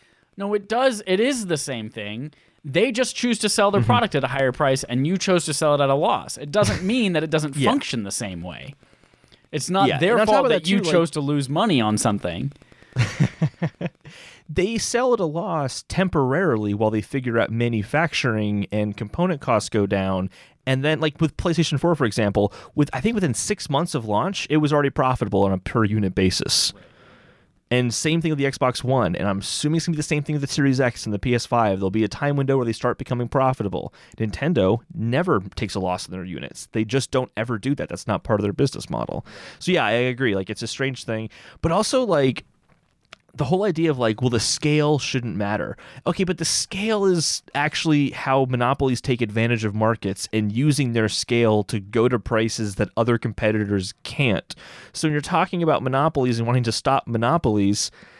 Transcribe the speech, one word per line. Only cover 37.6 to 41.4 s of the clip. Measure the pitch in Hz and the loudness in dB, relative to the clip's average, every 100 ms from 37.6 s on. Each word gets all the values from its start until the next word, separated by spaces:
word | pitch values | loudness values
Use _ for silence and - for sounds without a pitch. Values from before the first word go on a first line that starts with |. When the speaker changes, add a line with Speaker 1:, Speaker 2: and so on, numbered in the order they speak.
| 131 143 | -2 -4
Speaker 2:
that. | - | -4
That's | - - | -8 -4
not | 95 | -4
part | - 104 | 0 0
of | |
their | 104 | 0
business | 92 139 - - | 0 -2 -2 -8
model. | 60 52 - - - - - | -6 -6 -8 -10 -18 -20 -8
So | - | -2
yeah, | 175 110 | 0 2
I | |
agree. | 117 127 123 127 | 2 0 0 0
Like, | 98 95 | 0 -2
it's | 107 | -6
a | 113 | -8
strange | - 135 127 | -4 -4 -6
thing. | - 110 110 - | -6 -6 -6 -14